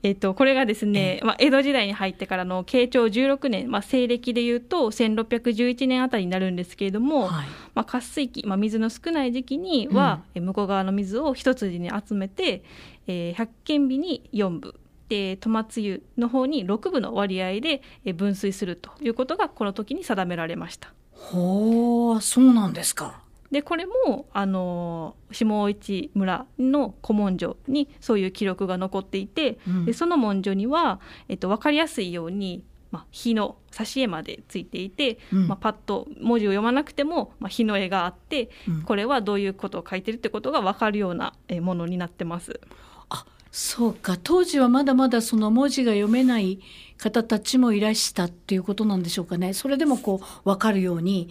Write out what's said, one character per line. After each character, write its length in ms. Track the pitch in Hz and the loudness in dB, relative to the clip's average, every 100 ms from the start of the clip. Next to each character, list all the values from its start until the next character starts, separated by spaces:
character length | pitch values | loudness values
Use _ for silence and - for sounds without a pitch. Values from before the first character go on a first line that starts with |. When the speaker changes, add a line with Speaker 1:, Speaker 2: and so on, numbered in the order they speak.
Speaker 1:
え 100 | 202 | 0
っ 40 | 196 | 0
と、 180 | 196 | -2
こ 120 | 190 269 | 4 4
れ 100 | 269 | 4
が 100 | 262 | 2
で 80 | |
す 140 | 214 208 | 0 2
ね、 120 | 202 | 2
Speaker 2:
え 200 | 190 185 | 2 0
え。 40 | 220 | -2
Speaker 1:
ま 80 | |
あ、 20 | - | 4
江 140 | 269 | 6
戸 100 | 269 | 6
時 120 | 277 | 4
代 120 | 269 208 | 2 0
に 80 | |
入 160 | 202 190 | -2 -4
っ 60 | 185 | -4
て 100 | 190 | -4
か 120 | 185 | -4
ら 80 | 180 | -2
の 180 | 185 | -4
慶 240 | 180 254 240 | 0 2 4
長 200 | 254 233 | 4 4
十 200 | 214 269 | 4 2
六 220 | 277 285 | 2 0
年、 200 | 202 208 | -2 -2
ま 100 | 208 | -4
あ、 20 | |
西 240 | 196 262 247 | 0 0 2
暦 260 | 240 240 | 0 0
で 80 | 240 | 0
い 100 | 240 | 0
う 80 | 240 | 0
と 280 | 240 359 240 | -2 0 0
千 260 | 214 226 214 | 2 0 2
六 140 | 226 | 0
百 240 | 233 240 | -2 0
十 160 | 220 240 | 2 0
一 180 | 247 262 | 2 0
年 140 | 254 | 2
あ 80 | 254 | 0
た 80 | 247 | 0
り 80 | 185 | -2
に 60 | |
な 80 | 185 | 0
る 100 | 190 | -2
ん 60 | 180 | -2
で 80 | |
す 120 | 180 - | -6 -6
け 100 | 196 | -4
れ 60 | |
ど 100 | 196 | 0
も、 260 | 254 302 190 | 0 2 0
Speaker 2:
は 160 | 165 | -2
い。 20 | 139 147 - - | -6 -12 -8 -6
Speaker 1:
ま 60 | |
あ、 20 | 233 | -4
渇 220 | 254 247 | -4 -6
水 220 | - 269 | -6 -6
期、 180 | - 214 | -4 -4
ま 80 | 196 | 0
あ、 20 | |
水 220 | 214 220 | 0 0
の 100 | 226 | -2
少 220 | 226 - | -4 -4
な 140 | 330 262 | -2 -2
い 60 | |
時 120 | 240 | -4
期 140 | 262 277 | -4 -6
に 280 | 370 302 226 | -2 -2 2
は、 340 | 277 277 180 - - | 4 4 2 -6 -6
Speaker 2:
う 40 | |
ん。 20 | |
Speaker 1:
え、 20 | |
向 100 | 175 190 | -4 -2
こ 80 | |
う 40 | 202 | 0
側 160 | 196 | 0
の 80 | 190 | 0
水 280 | 196 196 214 | -2 -2 -2
を 160 | 302 254 | -2 0
一 180 | - | 0
筋 260 | 254 202 175 | 0 -2 -4
に 100 | 175 | -6
集 260 | 208 - 208 | -6 -4 -6
め 140 | 190 | -6
て、 340 | - 370 190 - - - - - | -4 -2 -2 -8 -20 -20 -18 -8
え 260 | 180 170 | -6 -4
ー、 20 | 175 | -4
百 160 | 226 - - | -8 -8 -2
間 200 | 294 277 | 0 2
日 120 | 262 | 0
に 280 | 349 302 - | -2 -6 -6
四 280 | 202 196 165 | -2 -2 -2
部、 140 | - - - _ - | -10 -18 -20 _ -6
で、 300 | 208 196 190 | -4 -2 -4
戸 120 | 220 | -2
松 320 | 220 220 - | -2 -2 -4
湯 200 | 208 190 - - | -4 -4 -8 -4
の 120 | 240 | 0
方 180 | 254 254 | 0 0
に 180 | 302 180 | -2 -2
六 240 | 214 381 | -2 0
部 120 | 349 | -2
の 120 | 202 | -2
割 300 | 226 202 185 | -2 -2 -2
合 160 | 185 196 | -4 -4
で、 240 | 285 277 - - - | -2 -4 -6 -12 -8
え、 80 | |
分 200 | 170 202 | -2 -2
水 200 | 190 202 | 0 -2
す 120 | 196 185 | -4 -6
る 100 | 175 | -8
と 140 | - - | -12 -6
い 80 | 285 | -4
う 40 | |
こ 140 | 226 262 | -2 -2
と 100 | 330 | -2
が 120 | 415 | -4
こ 160 | - 208 | -2 -4
の 80 | |
時 200 | 196 214 | -4 -6
に 100 | 294 | -8
定 220 | 359 208 180 | -4 -2 -2
め 100 | 175 | -4
ら 120 | 160 | -6
れ 80 | 170 | -6
ま 140 | 170 | -10
し 80 | - | -14
た。 160 | - - _ | -20 -20 _
Speaker 2:
ほ 1040 | - - 180 175 190 220 226 240 233 233 226 | -20 -6 -2 2 2 4 4 4 4 4 2
う、 60 | |
そ 200 | - - | 2 8
う 120 | 262 | 10
な 140 | 233 202 | 10 4
ん 60 | |
で 80 | 160 | 0
す 140 | - - | -4 -4
か。 260 | - - _ - - | -8 -12 _ -20 -4
Speaker 1:
で、 100 | 285 | -2
こ 140 | 285 339 | -2 -4
れ 100 | 359 | -2
も、 420 | 494 480 220 294 | 2 2 2 -2
あ 140 | 202 196 | -4 0
の、 680 | 190 180 175 170 170 160 - - | 0 -2 -4 -6 -6 -10 -12 -18
下 300 | - 226 208 | 0 0 2
大 80 | 202 | 0
市 400 | 208 - 196 - | -2 -4 -6 -2
村 320 | - 190 180 262 - | 0 0 -2 -6 -2
の 340 | 262 285 262 - - | 0 2 0 -4 -2
古 120 | 208 | 0
文 200 | 202 185 | 2 0
書 200 | 170 - - | -4 -6 -4
に 220 | 269 285 - | -2 -2 -6
そ 140 | - | 0
う 60 | 214 | 0
い 80 | 190 | 2
う 40 | |
記 140 | 190 202 | -2 -2
録 220 | 185 196 | -2 -4
が 100 | 180 | -2
残 220 | 185 196 | -2 -4
っ 40 | |
て 140 | 190 190 | -4 -6
い 100 | 196 | -6
て、 300 | - 294 220 - | -2 -2 -2 -4
Speaker 2:
う 40 | |
ん。 140 | 185 175 | -2 0
Speaker 1:
で、 80 | |
そ 120 | 233 339 | 0 0
の 120 | 339 | 2
文 240 | 220 196 | 2 0
書 100 | 190 | 0
に 120 | 190 214 | -2 0
は、 340 | 302 320 190 - - - | 0 0 -2 -8 -20 -10
え 60 | |
っ 40 | 190 | -6
と、 120 | 180 | -2
わ 80 | 214 | 0
か 140 | 302 | 2
り 60 | 294 | 2
や 100 | 320 | 0
す 140 | 311 | -2
い 120 | 185 | -4
よ 140 | 175 165 | -4 -6
う 40 | |
に、 320 | 190 196 180 - - - | -6 -6 -8 -14 -20 -14
ま 80 | - | -14
あ、 60 | - | -12
火 220 | - 240 | -6 0
の 240 | 220 202 - _ | 0 0 -6 _
挿 320 | - 220 - | -10 -8 -2
絵 40 | 254 | -2
ま 160 | 165 | -2
で 200 | 160 - - | -8 -14 -10
つ 100 | - | -12
い 60 | 165 | -10
て 160 | 180 | -10
い 80 | 190 | -10
て、 260 | - 277 220 - | -2 -2 -2 -2
Speaker 2:
う 20 | 190 | 2
ん。 120 | 180 | 2
Speaker 1:
ま 80 | 151 | 0
あ、 20 | |
パ 120 | 220 | -2
ッ 60 | 214 - | -4 -4
と 220 | 202 - - | -4 -4 -6
文 180 | - 233 | 2 2
字 80 | 208 | 2
を 40 | |
読 100 | 196 | 2
ま 100 | 226 | 2
な 120 | 254 | 0
く 80 | 302 | -2
て 120 | - | -2
も、 300 | 285 330 214 - | -2 -2 -4 -8
ま 80 | 196 | -10
あ、 20 | |
火 160 | - 226 | -2 0
の 120 | 202 | 0
絵 120 | 190 | 0
が 160 | 190 175 | -2 -2
あ 40 | |
っ 40 | - | -6
て、 360 | - 302 240 - - | -6 -4 -4 -8 -4
Speaker 2:
う 40 | |
ん。 100 | 160 | -4
Speaker 1:
こ 120 | 156 208 | 0 -2
れ 100 | 214 | 0
は 160 | 277 | 0
ど 120 | 202 | 0
う 60 | 208 | -2
い 80 | 196 | -2
う 80 | 190 | -4
こ 120 | 190 | -8
と 120 | 180 | -8
を 60 | 165 | -8
書 80 | 185 | -8
い 80 | |
て 80 | 190 | -6
る 60 | 226 | -6
っ 20 | |
て 100 | 233 | -6
こ 120 | - | -4
と 100 | 254 | -2
が 100 | 294 | 0
わ 140 | 190 208 | 0 0
か 160 | 220 | 0
る 80 | 208 | 0
よ 100 | 196 | -2
う 60 | 175 | -2
な、 180 | - - _ | -6 -10 _
え、 120 | 180 | -4
も 140 | 175 | -2
の 140 | 180 170 | -2 -2
に 100 | 180 | -4
な 80 | 175 | -6
っ 60 | |
て 120 | - | -6
ま 160 | 170 170 | -6 -6
す。 200 | - - - - - - - | -10 -14 -16 -20 -20 -20 -12
Speaker 2:
あ、 160 | - - _ - | -12 -12 _ -16
そ 360 | - - - 233 | -8 -8 0 0
う 60 | 220 | 0
か。 200 | - 180 | -4 -4
当 220 | - 349 | 2 2
時 160 | 359 302 | 4 4
は 100 | 247 | 4
ま 140 | 247 | 4
だ 100 | 277 | 4
ま 160 | 262 262 | 4 4
だ 140 | 240 | 2
そ 120 | 226 220 | 2 0
の 140 | 214 | 4
文 200 | 226 285 | 4 2
字 140 | 277 | 2
が 100 | 247 | 2
読 140 | 208 208 | 2 4
め 160 | 233 | 4
な 160 | 262 233 | 4 4
い 200 | 190 190 - - - - | 0 -2 -10 -20 -20 -6
方 260 | 220 220 | -2 0
た 160 | 226 214 | 0 -2
ち 180 | 208 262 | 2 4
も 160 | 247 | 6
い 60 | 208 | 4
ら 160 | 214 214 | 2 2
し 180 | - | -2
た 120 | - 175 | -2 -4
っ 40 | |
て 240 | 175 - | -4 -2
い 60 | 190 | -2
う 40 | |
こ 120 | 180 202 | 0 0
と 100 | 214 | 2
な 100 | 190 | 2
ん 60 | |
で 80 | 170 | 0
し 80 | 175 | -4
ょ 60 | |
う 20 | 170 | -4
か 140 | 175 | -2
ね。 140 | 180 | -2
そ 140 | 190 269 | -2 -2
れ 80 | 277 | 2
で 80 | 311 | 2
も 100 | 247 | 2
こ 240 | - 190 | 0 -2
う、 260 | - - - | -4 -6 0
わ 100 | 190 | 2
か 140 | 220 | 2
る 120 | 202 | 2
よ 140 | 185 170 | 2 0
う 40 | |
に、 280 | 170 196 175 | 0 0 -2